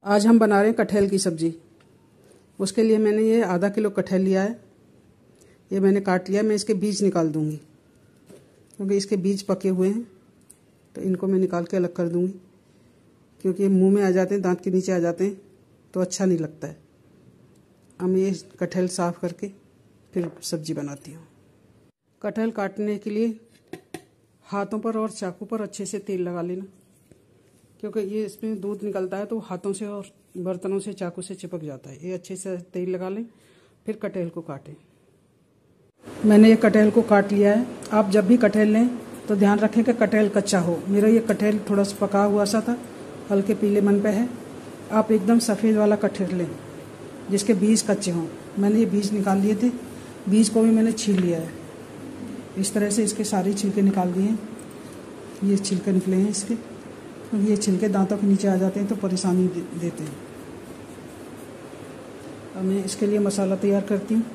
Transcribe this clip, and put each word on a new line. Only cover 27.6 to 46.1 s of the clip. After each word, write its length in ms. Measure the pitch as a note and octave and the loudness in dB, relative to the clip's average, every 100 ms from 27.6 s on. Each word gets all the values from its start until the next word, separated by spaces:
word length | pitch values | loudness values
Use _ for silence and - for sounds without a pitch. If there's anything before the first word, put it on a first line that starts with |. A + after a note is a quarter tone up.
| _ _ | _ _
क्योंकि 200 | G#3+ A3 | -6 -4
ये 220 | G3 G#3+ | -4 -4
इसमें 360 | G#3 G3 A3 G#3+ | -6 -6 -8 -6
दूध 240 | F#3+ G3+ | -6 -6
निकलता 320 | G#3 G3 F#3 F#3+ | -6 -4 -4 -6
है 100 | G#3 | -6
तो 120 | A3+ | -6
हाथों 320 | - F3+ G3 | -6 -8 -6
से 140 | G3 G#3 | -6 -8
और 220 | G3+ G3 _ _ F3+ | -10 -14 _ _ -8
बर्तनों 400 | F3+ F3+ F#3 G3 | -6 -4 -4 -4
से, 140 | G3 | -4
चाकू 280 | F#3+ F3+ F3 | -8 -8 -8
से 120 | F3+ | -12
चिपक 300 | F#3 F3 F3+ | -12 -10 -10
जाता 260 | D3+ C3+ C3+ | -10 -12 -16
है। 80 | C3+ | -14
ये 120 | E3+ | -10
अच्छे 220 | F#3 F3+ F#3 | -10 -10 -12
से 200 | F#3+ F3+ F3 | -8 -10 -8
तेल 220 | F#3 F3+ | -8 -6
लगा 180 | F3+ F#3 | -4 -6
लें, 160 | G3+ A#3 _ _ _ _ _ - | -8 -10 _ _ _ _ _ -10
फिर 120 | G#3+ | -8
कटहल 300 | G3+ F#3+ E3+ | -6 -6 -6
को 120 | E3+ | -8
काटें। 320 | E3 C3+ C#3+ D3 _ _ _ _ _ _ _ _ _ _ _ _ - - | -12 -14 -14 -20 _ _ _ _ _ _ _ _ _ _ _ _ -20 -2
मैंने 240 | G#3+ G#3 A3 | 6 10 10
ये 80 | A3 | 8
कटहल 320 | A3 G#3+ G#3+ | 6 6 6
को 120 | G#3+ | 4
काट 280 | A3+ G3+ G3 | 4 4 4
लिया 200 | G3+ G3+ | 4 4
है। 140 | G#3 B3 - - | 4 0 -8 -2
आप 180 | G#3+ G3+ | 2 4
जब 160 | G3+ F#3+ | 4 6
भी 100 | A#3+ | 6
कटहल 300 | A3 G#3+ G#3+ | 6 4 4
लें 200 | G#3+ B3 B3 - - - | 4 2 0 -12 -16 -4
तो 80 | G#3 | 2
ध्यान 220 | G3+ G3+ | 4 4
रखें 240 | G#3+ A3 | 2 2
कि 80 | A#3 | 2
कटहल 340 | A#3+ G#3 G#3+ G#3 | 2 2 4 2
कच्चा 300 | G3+ G3 F#3+ | 2 0 0
हो। 200 | E3+ E3 F#3+ | 0 -2 0
मेरा 200 | G3+ G#3+ | 2 6
ये 100 | A3+ | 4
कटहल 380 | A3+ G3+ G#3 G#3+ G#3 | 4 0 2 0 0
थोड़ा 140 | G3+ | 0
सा 220 | G3+ - G3 | 0 0 0
पका 180 | G3 | 2
हुआ 200 | G#3 G#3 G3+ | 2 2 2
सा 140 | A3 | 0
था, 160 | A3 A#3+ - - - - - | 0 -4 -6 -16 -16 -16 -2
हल्के 240 | G3+ G3 | 0 2
पीले 260 | G#3 G#3 G3+ | 0 2 2
मन 200 | G3+ G3+ | 4 4
पे 80 | G#3 | 2
है। 200 | G3+ B3 - - - - - - | 0 -2 -4 -14 -16 -16 -16 -2
आप 180 | G#3+ G#3+ | 0 2
एकदम 260 | G#3+ F#3+ A#3 | 2 4 4
सफ़ेद 360 | A3+ G3 A3+ G#3+ | 4 0 2 4
वाला 200 | G#3 G#3 | 4 4
कटहल 360 | G#3 | 0